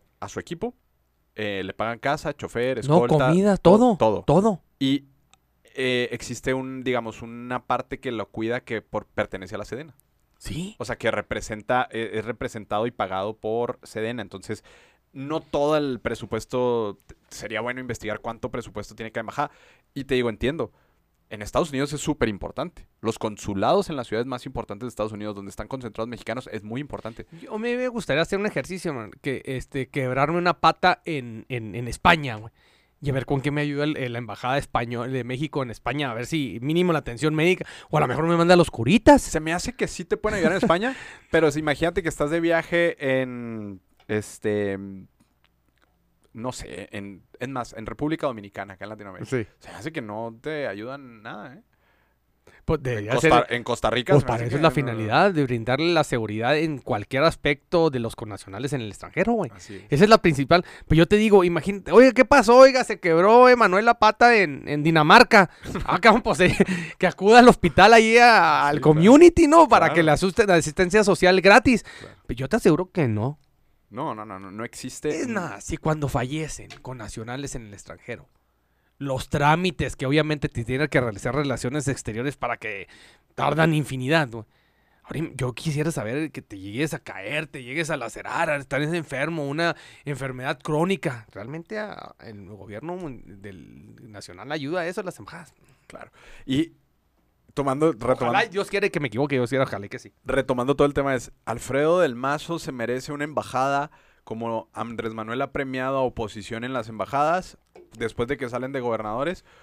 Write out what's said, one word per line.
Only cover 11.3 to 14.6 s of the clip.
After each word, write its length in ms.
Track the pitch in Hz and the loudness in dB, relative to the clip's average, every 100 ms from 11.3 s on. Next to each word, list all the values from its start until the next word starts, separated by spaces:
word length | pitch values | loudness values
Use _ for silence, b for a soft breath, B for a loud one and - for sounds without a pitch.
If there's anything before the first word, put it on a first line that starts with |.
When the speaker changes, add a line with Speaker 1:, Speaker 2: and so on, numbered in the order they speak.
| 110 - 107 - 123 127 | -8 -8 -8 -2 -2 -2
Speaker 1:
eh, 200 | 113 113 107 | -6 -6 -6
es 100 | 107 | -8
representado 640 | 117 131 113 101 104 120 | -8 -10 -12 -6 -4 -4
y 40 | |
pagado 460 | - 98 95 101 110 | -4 -6 -4 -6 -8
por 420 | 107 113 120 - | -6 -4 -4 -8
sedena. 380 | - 110 110 120 | -14 -8 -8 -8
Entonces, 440 | 98 98 - 107 | -12 -14 -12 -12